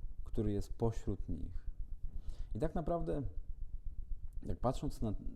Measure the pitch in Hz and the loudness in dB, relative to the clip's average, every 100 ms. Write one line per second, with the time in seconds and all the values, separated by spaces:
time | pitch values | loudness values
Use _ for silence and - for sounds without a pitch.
0 | - - - - 107 101 - - 117 - | -2 -2 0 2 4 2 0 2 2 2
1 | - 98 - 78 71 - - - - - | 0 0 0 -2 -2 -2 -2 -2 -2 -2
2 | - - - - - 107 160 185 165 170 | -2 -2 -2 -2 0 2 2 2 2 2
3 | 165 151 107 - - - - - - - | 2 0 0 -2 -4 -2 -2 -2 -2 -2
4 | - - - - - - 117 131 143 - | -2 -2 -2 -2 0 2 2 2 0 0
5 | 110 98 - | 0 0 -2